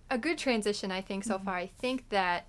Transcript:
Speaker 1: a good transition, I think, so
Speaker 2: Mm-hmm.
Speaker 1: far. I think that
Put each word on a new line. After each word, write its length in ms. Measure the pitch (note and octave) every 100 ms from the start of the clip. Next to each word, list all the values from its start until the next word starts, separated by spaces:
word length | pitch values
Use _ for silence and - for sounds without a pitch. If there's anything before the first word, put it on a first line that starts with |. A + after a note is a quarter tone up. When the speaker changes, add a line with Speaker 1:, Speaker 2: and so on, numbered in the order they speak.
| -
Speaker 1:
a 80 | B3+
good 200 | D4+ D#4+
transition, 520 | C4+ A3+ G#3 G#3 G3
I 120 | F#3
think, 220 | F#3+ G3
so 100 | A3
Speaker 2:
Mm-hmm. 100 | F#3+
Speaker 1:
far. 120 | G3 F3+
I 100 | F#3
think 420 | - B3+ B3+ -
that 380 | G3+ F3+ F3